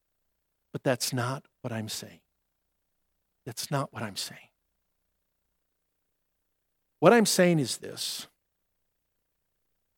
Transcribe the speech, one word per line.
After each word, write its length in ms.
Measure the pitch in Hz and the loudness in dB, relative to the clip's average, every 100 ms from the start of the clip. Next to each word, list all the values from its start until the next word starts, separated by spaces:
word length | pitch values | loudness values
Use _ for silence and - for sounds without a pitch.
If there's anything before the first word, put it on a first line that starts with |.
| _ _ _ _ _ _ _ | _ _ _ _ _ _ _
But 100 | - | -4
that's 300 | 147 123 - | -2 0 0
not 320 | 127 123 139 - _ | -2 -4 -6 -10 _
what 140 | 123 | -10
I'm 160 | 110 107 | -8 -8
saying. 320 | - 107 92 _ _ _ _ _ _ _ _ _ _ _ _ - | -10 -12 -20 _ _ _ _ _ _ _ _ _ _ _ _ -14
That's 220 | - - | -10 -4
not 200 | 143 139 | -4 -4
what 120 | - | -6
I'm 120 | 110 95 | -10 -8
saying. 260 | - - - _ _ _ _ _ _ _ _ _ _ _ _ _ _ _ _ _ _ _ _ _ _ _ _ - | -10 -12 -20 _ _ _ _ _ _ _ _ _ _ _ _ _ _ _ _ _ _ _ _ _ _ _ _ 4
What 140 | 160 | 6
I'm 120 | 233 208 | 8 6
saying 320 | - 180 165 | 4 4 4
is 200 | 123 - | 0 -6
this. 500 | 104 - - - - _ _ _ _ _ _ _ _ _ _ _ _ _ _ _ _ | -10 -10 -8 -10 -14 _ _ _ _ _ _ _ _ _ _ _ _ _ _ _ _